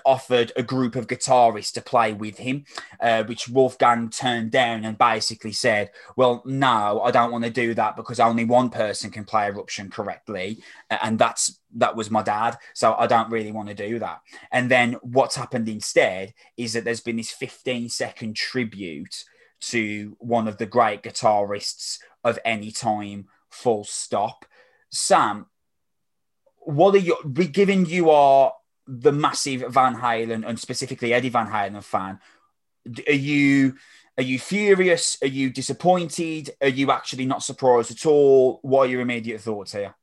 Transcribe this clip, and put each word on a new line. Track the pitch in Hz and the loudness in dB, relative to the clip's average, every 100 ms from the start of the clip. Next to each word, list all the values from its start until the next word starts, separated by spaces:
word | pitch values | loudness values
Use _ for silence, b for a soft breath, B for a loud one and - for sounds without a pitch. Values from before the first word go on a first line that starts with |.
| 135 | 0
offered | 131 - 123 117 131 | 0 2 0 2 -2
a | |
group | 120 131 127 131 | -4 -2 -2 -4
of | 110 | -6
guitarists | 123 - 127 117 107 - | -6 2 4 4 2 -6
to | 117 | -10
play | - 123 113 | -2 0 0
with | 104 107 - | -2 -10 -8
him, | 127 139 143 B B - | -8 -8 -10 B B -4
uh, | 120 113 | 0 0
which | 107 117 - | -2 -8 -2
Wolfgang | 127 127 - 123 117 113 | 2 2 4 2 2 -2
turned | - 127 117 113 | -4 -4 -4 -2
down | 135 120 113 110 | 0 0 -2 -6
and | 107 | 0
basically | 120 113 - 113 110 | 2 2 -4 -8 -10
said, | 101 123 107 101 B B - | -2 0 0 -2 B B 2
"Well, | 127 120 131 | 2 2 -4
no, | 135 135 113 104 107 | 0 2 2 0 0
I | 117 | 2
don't | 120 120 | 2 2
wanna | 117 117 | 0 -4
do | 120 117 113 | -2 -2 0
that | 110 113 | -2 -4
because | 113 117 | -6 0
only | 117 117 113 | 2 2 2
one | 123 123 | 2 2
person | 113 107 95 107 | -2 -4 -4 -10
can | 104 101 | -12 -4
play | 110 104 | -2 -2
Eruption | 101 - - 98 | -4 -10 -12 -10
correctly, | - 101 87 - 98 98 110 B B - | -8 -8 -10 -8 -8 -6 -10 B B -8
a-, | 110 110 | -4 0
and | 113 | 2
that's, | 117 - - - _ 117 | 2 0 -6 -6 _ -2
that | 117 117 | -2 -2
was | 107 | -2
my | 110 | -2
dad, | 107 104 117 117 B | 0 0 -2 -4 B
so | - 113 | 0 2
I | 110 117 | 2 4
don't | 117 110 | 2 2
really | 113 107 | -4 -6
wanna | 110 104 | -8 -10
do | 104 101 117 | -8 -6 -6
that." | 95 82 B B B | -8 -10 B B B
And | 127 123 | -2 2
then | 127 120 123 | 2 2 -2
what's | 123 123 120 - | -2 0 0 -2
happened | 117 123 113 | -6 -4 -4
instead | 107 - - 123 92 98 b b - | -6 -2 2 2 0 -10 b b -10
is | 117 | -6
that | 117 | -4
there's | 113 117 | -4 -6
been | 120 113 | -6 -6
this | 110 | -8
fifteen-second | - 131 - 131 123 117 - 120 - 113 107 | -10 -12 -8 -6 -6 -6 -8 -8 -10 -10 -8
tribute | - 131 113 95 90 76 - - b b b _ | -6 -4 -4 -6 -12 -12 -14 -16 b b b _
to | - 120 107 104 104 - | -6 -4 -4 -6 -10 -12
one | 117 117 110 | -2 -2 -2
of | 101 | -6
the | 110 | -2
great | 120 110 104 | 2 2 0
guitarists | 113 - 117 104 101 104 - - - - b _ 120 | -10 -2 2 2 0 -4 -8 -10 -12 -14 b _ -2
of | 113 | -2
any | 117 110 107 | -2 -4 -6
time, | - 117 104 101 101 101 _ _ | -6 -4 -4 -6 -12 -16 _ _
full | - 123 107 101 | -4 -2 0 -4
stop. | - - 107 110 - - b b b b | -12 -6 -4 -4 -8 -20 b b b b
Sam, | - - 180 117 101 - _ _ _ _ _ _ _ _ _ _ _ | -6 2 2 2 -2 -12 _ _ _ _ _ _ _ _ _ _ _
what | - 143 196 196 | -2 4 6 6
are | |
you, | 175 156 147 | 4 -2 -2
be-, | 131 175 | -2 0
given | 170 196 196 170 | 2 4 4 2
you | 180 160 | 2 6
are | 147 139 135 135 - _ _ - | 8 8 6 4 0 _ _ -16
the | 123 143 | 0 2
massive | 143 147 - 143 127 127 | 4 0 -2 -4 -4 0
Van | 127 127 117 | 2 4 2
Halen | 120 113 113 113 110 | 0 0 -2 -4 -6
and | 113 | -8
specifically | - 123 131 135 120 | -8 -8 -8 -4 0
Eddie | 123 127 | 0 2
Van | 120 107 | 0 -2
Halen | 107 101 101 | -2 -4 -8
fan, | - 101 95 101 b b b _ _ _ - | -6 -4 -4 -10 b b b _ _ _ -16
d-, | 113 - | -6 -2
are | |
you, | 143 139 147 139 139 135 131 b b b - | 0 0 2 4 4 2 -2 b b b -6
are | |
you | 131 131 | -4 -4
furious? | - 202 208 190 185 170 - - | -4 0 4 4 4 2 0 -2
Are | 139 | -4
you | 135 135 | -2 -4
disappointed? | 131 127 135 175 185 165 - 165 156 143 - | -4 -6 0 2 2 0 -6 -6 -8 -12 -2
Are | 139 | 0
you | 131 135 | 2 0
actually | 131 - 131 131 | 0 -4 -6 -4
not | 139 | -4
surprised | - - 131 120 113 | -6 0 4 4 2
at | 113 160 | -2 2
all? | 147 139 135 127 - | 6 8 8 6 0
What | 135 135 131 | 0 2 2
are | |
your | 127 | 0
immediate | 123 117 113 110 | -4 -6 -8 -10
thoughts | 110 104 95 | -8 -10 -8
here? | 104 98 - | -10 -10 -12